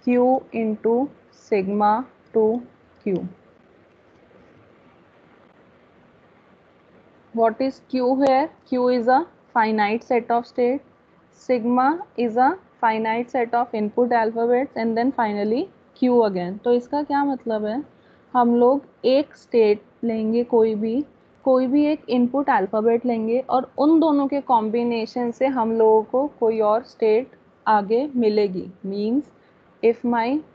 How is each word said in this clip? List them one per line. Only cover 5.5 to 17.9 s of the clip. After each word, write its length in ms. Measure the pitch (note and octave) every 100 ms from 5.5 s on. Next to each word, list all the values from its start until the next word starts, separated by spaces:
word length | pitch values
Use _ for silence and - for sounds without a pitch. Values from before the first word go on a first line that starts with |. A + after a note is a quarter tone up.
| _ _ _ _ _ _ _ _ _ _ F#3 _ _ _ _ _ _ _
What 280 | A3+ A3+ A3 C4+
is 120 | B3+ _
Q 240 | B3+ B3 C4
here? 260 | C#4 C4 D#4 - _
Q 180 | B3+ B3 B3
is 120 | A#3
a 180 | C4 F4 _ _
finite 500 | A#3+ A3 A3 G#3 A3
set 260 | - B3 A#3
of 160 | A#3 A#3+
state, 340 | - B3 C#4 - _ _ _ _ _ _
sigma 420 | B3+ A3 B3 C4 E4+ G4+ -
is 200 | A#3+ A3
a 120 | C4 F#4 _ _
finite 520 | A#3 A3 A3 A3+ A#3+
set 240 | C4+ A#3 A#3+
of 140 | A#3+
input 380 | A3+ G#3 G#3+ A#3+
alphabets 640 | A#3+ A3 A3+ A#3 B3 C#4 -
and 200 | A3+ A3+
then 160 | B3
finally 520 | B3+ A3 G#3 G#3 A#3 F#4+ _ _ _
Q 180 | B3+ A#3+ A3
again। 320 | F#3 F3 G3+
तो 100 | B3
इसका 280 | B3 A#3+ D4
क्या 200 | D4 C#4+ C#4+
मतलब 400 | C4 - A3 G#3
है? 160 | A#3 D4+